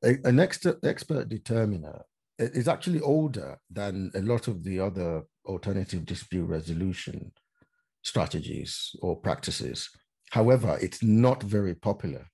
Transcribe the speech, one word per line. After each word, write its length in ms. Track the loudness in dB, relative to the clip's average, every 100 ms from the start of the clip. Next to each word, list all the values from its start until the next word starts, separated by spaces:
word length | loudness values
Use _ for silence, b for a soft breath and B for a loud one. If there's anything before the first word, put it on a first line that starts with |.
A-, 240 | 4 4 6
an 120 | 6
ex-, 260 | 6 2 -2 0
expert 460 | 0 -2 -4 -4 -4
determiner 720 | -8 -2 0 0 -2 -6 -14 -20 _ _ _
i-, 40 |
is 240 | -2 0 0
actually 340 | 0 0 -2
older 580 | 2 2 2 -2 -8 -12 _
than 420 | -6 -4 -4 -4 -4
a 60 |
lot 260 | 0 0 -2
of 160 | -6
the 160 | -4 -2
other 440 | -2 -2 -4 -4 -8 _ -10
alternative 600 | -6 -2 -2 -2 -4 -6
dispute 400 | -8 -4 -4 -2
resolution 880 | -4 -4 -2 -2 -2 -6 -10 -12 _ _ _ _ _ _ _
strategies 920 | -4 0 0 -2 -6 -8 -8 -8 -8 -6
or 140 | -4 -4
practices. 760 | -2 -4 -4 -6 -6 -8 -10 _ _ _ _
However, 460 | 4 6 6 4 0
it's 220 | -2 0
not 400 | 4 6 6 4
very 320 | 0 0 0 -2
popular. 520 | -2 -2 -4 -8 -12